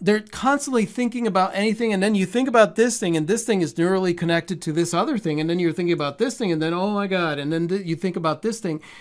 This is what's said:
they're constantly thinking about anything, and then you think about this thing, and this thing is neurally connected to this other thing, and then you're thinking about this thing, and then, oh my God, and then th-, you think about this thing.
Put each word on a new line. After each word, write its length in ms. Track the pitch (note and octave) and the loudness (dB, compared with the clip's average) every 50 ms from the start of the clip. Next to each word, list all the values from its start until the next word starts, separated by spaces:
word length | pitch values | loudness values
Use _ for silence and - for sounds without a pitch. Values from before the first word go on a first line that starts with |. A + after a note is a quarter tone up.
they're 180 | - E3+ G#3 G#3+ | 0 2 2 0
constantly 640 | G#3+ - - - - C4 C#4 C#4+ C#4+ C#4+ C4 A#3 A3 | 0 -6 -10 -2 0 2 2 2 0 0 0 0 0
thinking 420 | - - - B3 A#3+ A3+ B3 A#3+ A3 | 0 0 -2 -2 -2 -2 -2 -2 0
about 240 | F3+ F#3+ F#3 F#3+ - | 2 2 0 0 0
anything, 400 | F#3+ G3+ A3 G#3+ G#3+ A#3 A3+ G#3 | 0 0 0 0 0 0 0 0
and 80 | F#3+ | 2
then 140 | F#3+ G#3+ G#3+ | 2 2 2
you 100 | G3+ F#3+ | 2 0
think 220 | F3+ F#3 A#3+ C4 C4+ | 0 0 0 0 4
about 260 | A#3 A#3+ G#3+ G3 - | 6 6 6 6 6
this 240 | - A3+ B3 A3+ - | 2 2 2 2 -2
thing, 160 | - F3+ E3+ | -2 0 0
and 120 | D#3+ D#3 D3+ | 0 0 0
this 180 | G3+ A#3 A3+ | -2 -2 0
thing 160 | - A3+ F#3+ | 0 0 0
is 140 | E3+ D3 - | 0 0 0
neurally 420 | - E3 F3+ F#3+ F#3+ F#3 F#3 F3 F3 | 0 0 2 2 2 0 0 -2 -2
connected 440 | E3+ E3 E3+ E3 E3 - G3 D#3 - | 0 0 0 0 0 -2 -6 -6 -4
to 100 | E3+ D3+ | -4 0
this 200 | D#3+ E3+ E3+ - | 0 0 0 0
other 220 | E3+ G3 D4 D4+ G#3+ | 0 0 0 0 -2
thing, 220 | - E3+ D3+ D3+ | 0 -2 -2 0
and 80 | D#3 E3 | 0 0
then 100 | E3+ F3+ | 0 2
you're 120 | F3 E3 | 2 0
thinking 220 | D#3 - F3+ F3 E3+ | 0 0 0 0 0
about 240 | D3+ D3+ C#3+ C#3+ - | 0 0 -4 -2 -2
this 200 | A3 C#4 A3 - | -2 -2 -2 -2
thing, 140 | B3+ F#3+ | -2 -2
and 80 | E3+ D#3 | 0 0
then, 120 | D#3 D#3+ E3+ | 0 0 0
oh 160 | F3 F#3 G3+ | 0 -2 -2
my 160 | G#3 G3+ G3+ | -2 -2 -2
God, 320 | G3 F#3+ F#3 F3 D#3+ D3 C#3+ | 0 0 0 0 0 -2 -2
and 160 | C#3+ C#3+ D#3+ | -2 -2 -2
then 140 | E3 E3+ E3+ | -2 0 0
th-, 180 | F#3 G3+ G3 | -2 -4 -2
you 100 | E3+ E3 | -4 -6
think 200 | D#3 - F#3+ F3+ | -2 -2 -4 -2
about 260 | F#3+ E3 D#3+ D3+ D3 | -2 -2 -2 -2 -2
this 180 | - A3 A3 A3 | -2 -4 -4 -4
thing. 220 | - F#3 D#3 D#3 - - - - | -4 -6 -6 -6 -8 -14 -20 -20